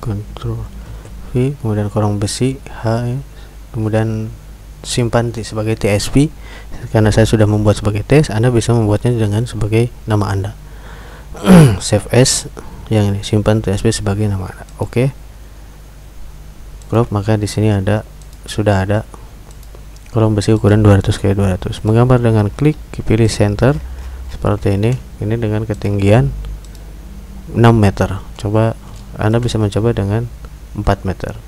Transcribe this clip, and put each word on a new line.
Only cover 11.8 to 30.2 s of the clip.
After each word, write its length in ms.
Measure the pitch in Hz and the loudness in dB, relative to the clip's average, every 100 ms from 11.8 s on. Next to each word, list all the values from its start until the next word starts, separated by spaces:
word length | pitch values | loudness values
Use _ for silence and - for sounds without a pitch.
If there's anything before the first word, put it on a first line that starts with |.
| - 104 - | 0 0 2
as 400 | 113 135 - - - - - - | 4 4 2 -4 -14 -14 -14 -2
yang 260 | 110 101 98 | 2 2 0
ini, 60 | |
simpan 380 | - 104 104 107 | 0 0 2 2
T 80 | 107 | 0
S 140 | 98 117 | 0 0
P 80 | |
sebagai 340 | 110 104 101 107 | 0 -2 0 0
nama 220 | 98 95 | -2 -6
Anda. 160 | - - - | -10 -18 -10
Oke. 340 | 101 - 143 - - - - - - - - - - - - - - - - - - | -4 0 0 -2 -18 -20 -20 -20 -20 -20 -20 -20 -20 -16 -16 -16 -18 -18 -18 -18 -2
Crop, 240 | 107 117 | 0 2
maka 240 | 104 98 110 | 0 0 0
di 80 | 104 | 0
sini 240 | - 107 | 0 2
ada, 320 | 104 98 107 - - - - - | 2 2 0 -2 -16 -20 -20 -10
sudah 340 | - 107 98 | -2 2 2
ada 160 | 95 104 110 - - - - - - - - - - | 2 0 -2 -14 -18 -18 -20 -18 -18 -18 -18 -20 -6
kolom 240 | 117 110 | 0 2
besi 160 | 104 98 | 2 2
ukuran 320 | 110 107 107 | 2 4 6
dua 160 | 107 101 | 6 6
ratus 240 | - 107 | 4 0
kali 160 | 98 98 | 0 2
dua 160 | 98 | 2
ratus. 320 | 92 - - 107 | 0 -4 -4 2
Menggambar 320 | 113 127 127 | 4 6 4
dengan 320 | 120 110 104 | 4 4 2
klik, 320 | - 147 147 - - - | 2 0 0 -8 -10 0
pilih 240 | 110 113 | 2 2
center 480 | - 104 104 123 151 - - - - - | 4 0 4 2 2 -4 -12 -12 -12 -12
seperti 400 | - - 104 107 | -4 -2 0 0
ini. 240 | 98 110 127 - - | 2 2 0 -6 -8
Ini 160 | 104 117 | -4 -2
dengan 320 | 113 107 110 | -2 -2 -2
ketinggian 640 | 107 110 101 98 110 135 - - - - - - - - - - - - | -4 -2 0 4 6 4 -2 -10 -10 -14 -18 -18 -18 -18 -18 -18 -16 -8
enam 240 | - 117 117 | 4 4 6
meter. 400 | 104 - 95 95 - - | 4 2 -2 -2 -10 -8
Coba 320 | 104 107 113 110 - - - - | -2 2 0 -2 -12 -16 -16 -2
Anda 160 | 107 117 | 0 2
bisa 240 | 117 110 | 0 0
mencoba 320 | 107 101 113 | 0 0 0
dengan 320 | 110 98 107 | 0 0 -2